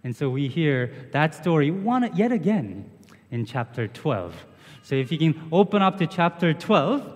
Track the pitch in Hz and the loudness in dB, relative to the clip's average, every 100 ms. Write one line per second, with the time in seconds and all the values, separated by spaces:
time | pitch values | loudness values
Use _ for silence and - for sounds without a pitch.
0 | 131 117 139 131 139 170 156 131 123 - | -8 -4 -2 -2 -2 0 2 2 -2 -8
1 | - 139 156 - 175 160 143 185 208 247 | -6 0 0 0 2 4 4 0 0 0
2 | 240 175 233 208 165 214 104 95 95 - | 0 0 2 2 2 0 -2 -10 -14 -20
3 | - - _ 117 110 123 117 - 110 - | -20 -20 _ -6 -4 -6 -6 -6 -6 -4
4 | 156 107 87 85 - - - - - 135 | -4 -2 -6 -12 -20 -20 -20 -20 -4 -2
5 | 127 160 160 156 - 170 202 208 190 190 | -2 2 2 0 0 2 4 4 2 2
6 | 165 - 170 170 175 147 - 202 147 285 | -4 0 0 2 0 0 2 2 4 -2
7 | - | -6